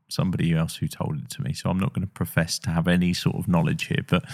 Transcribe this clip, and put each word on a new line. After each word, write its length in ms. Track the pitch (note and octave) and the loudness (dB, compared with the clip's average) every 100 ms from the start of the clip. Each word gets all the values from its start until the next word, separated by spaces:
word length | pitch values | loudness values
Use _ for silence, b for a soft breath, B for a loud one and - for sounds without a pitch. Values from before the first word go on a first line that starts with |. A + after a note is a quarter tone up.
| _ | _
somebody 460 | - F#2 E2 E2 | -2 0 2 2
else 240 | D#2+ E2 - | 2 0 -2
who 100 | D#2 | -6
told 300 | - - D2+ | -4 -6 -6
it 120 | - | -8
to 100 | - | -8
me. 120 | - | -6
So 160 | - - | -4 -2
I'm 100 | F#2 | 0
not 140 | F#2+ | 0
gonna 140 | - F#2+ | -2 -6
profess 520 | - E2+ - E2 - | -4 -2 0 0 -2
to 100 | - | 0
have 180 | E2 E2+ | 2 4
any 260 | F2 F2 | 4 4
sort 220 | F2 - - | 2 0 0
of 120 | - | 2
knowledge 380 | E2+ D2+ D#2+ - | 2 2 0 -2
here, 180 | - - | -4 2
but, 160 | F2+ - | 0 0